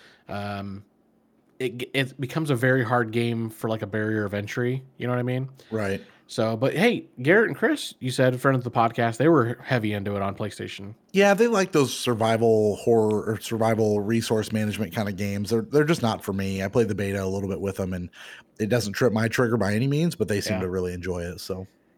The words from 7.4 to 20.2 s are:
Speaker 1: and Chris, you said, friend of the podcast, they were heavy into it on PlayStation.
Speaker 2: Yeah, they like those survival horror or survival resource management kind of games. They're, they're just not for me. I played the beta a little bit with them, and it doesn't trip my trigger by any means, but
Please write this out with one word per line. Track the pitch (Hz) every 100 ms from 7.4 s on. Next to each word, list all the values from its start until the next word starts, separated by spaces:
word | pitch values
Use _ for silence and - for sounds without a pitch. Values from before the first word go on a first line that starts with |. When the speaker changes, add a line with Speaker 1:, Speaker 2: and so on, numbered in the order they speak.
| 226
Speaker 1:
and | 143
Chris, | 233 302 - -
you | 127
said, | 127 127 127
friend | 139 131
of |
the | 120
podcast, | 123 113 - 117 110
they | 143
were | 160 117 120
heavy | - 127 107
into | 104 98 101
it |
on | 98
PlayStation. | 98 107 - 101 - 98 110 _
Speaker 2:
Yeah, | 190 202
they | 202 240
like | 214 190
those | 156 127 -
survival | - 113 110 113 113 110 107 95
horror | - 117 107 107
or | 101 110
survival | - 113 110 110 107 104
resource | 101 117 113 110 104
management | 110 107 95 101
kind | 98 104
of |
games. | 92 101 101 101
They're, | 113
they're | 107 143
just | 151 170
not | 113 95
for | -
me. | 98 98 95
I | 95
played | 123 110
the | 101
beta | 98 98
a | 95
little | 98 98
bit | 92
with | 98 95
them, | 95
and | 92 87 - - - - -
it | 107
doesn't | 120 104
trip | 98 127
my | 107 113
trigger | - 123 117
by | 98
any | 107 135
means, | 143 170
but | -